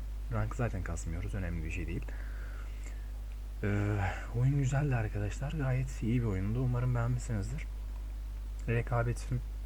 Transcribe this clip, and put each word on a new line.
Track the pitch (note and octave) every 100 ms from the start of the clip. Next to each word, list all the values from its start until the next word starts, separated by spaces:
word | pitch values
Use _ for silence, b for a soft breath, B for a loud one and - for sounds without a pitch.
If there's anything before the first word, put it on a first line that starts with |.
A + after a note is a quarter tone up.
| - - -
Rank | A2+ G#2+ -
zaten | A#2 G2
kasmıyoruz. | F2 B2+ - E2 G2+
Önemli | G#2 F2+ E2+
bir | D#2+
şey | E2+ D#2+
değil. | - - B B B B B B B B B B B - - - -
Ee, | G#2 G#2 G2+ G#2 F#2+ B B A#2
oyun | C3 C#3+
güzeldi | C3 C#3 D3 B2
arkadaşlar. | G#2+ G#2 G2+ - C#3
Gayet | D#3+ C3 B2+ C3 -
iyi | A2 B2
bir | A#2
oyundu. | F#2 G2 A2+
Umarım | B2+ A#2+ B2
beğenmişsinizdir. | A#2+ A#2+ B2 - A2 G2 C#3+ - - - - - - - - - - -
Rekabetin, | A#2 A#2 A#2+ A#2 A#2 - B2 - -